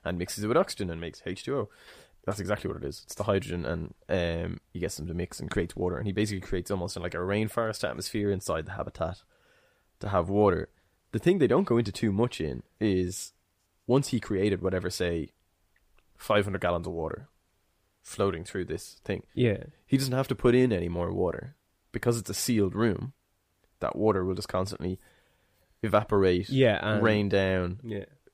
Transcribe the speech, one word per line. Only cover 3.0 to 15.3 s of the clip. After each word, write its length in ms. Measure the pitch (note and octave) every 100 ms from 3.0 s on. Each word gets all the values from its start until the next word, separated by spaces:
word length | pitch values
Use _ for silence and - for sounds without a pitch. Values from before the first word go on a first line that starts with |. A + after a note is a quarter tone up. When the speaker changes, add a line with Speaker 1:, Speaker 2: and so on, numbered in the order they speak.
Speaker 1:
It's 100 | -
the 100 | -
hydrogen, 420 | G#2 G2 - F2 C#2
and, 280 | E2 D#2 - -
um, 500 | F#2 E2+ E2 F2 - -
he 60 | F2+
gets 160 | E2+ -
them 100 | E2+
to 60 |
mix 260 | E2+ F2+ -
and 100 | -
creates 260 | G2+ E2+ -
water. 220 | F2+ D2+
And 80 | G#2
he 60 |
basically 280 | G2 G#2+ G2
creates 300 | - F2+ -
almost 260 | F#2+ F2 -
like 160 | F2
a 40 | F2
rainforest 680 | F#2 G#2 A2 A#2 A2 - D#2
atmosphere 440 | A#1+ - G#2+ G2+
inside 340 | F#2+ - D#2+
the 80 | D#2+
habitat 500 | F#2+ - - E2+ F#2+ _ _ _ _ _ _ _ _
to 80 | G2+
have 220 | F#2+ E2+
water. 400 | G2+ G#2 E2 - _ _ _ _
The 60 | A2
thing 200 | E3+ G3
they 80 | A#2+
don't 200 | D3 G3+
go 100 | A#2
into 160 | G#2
too 180 | - A2
much 300 | G2 A#2+ -
in 220 | D#2 B1 - -
is 540 | G#2+ F#2 F2+ - - _ _ _ _ _ -
once 220 | C3+ -
he 100 | A#2
created 420 | - F#2+ G2+ F2
whatever, 260 | F#2 F#2 F2
say, 420 | - F2 E2+ -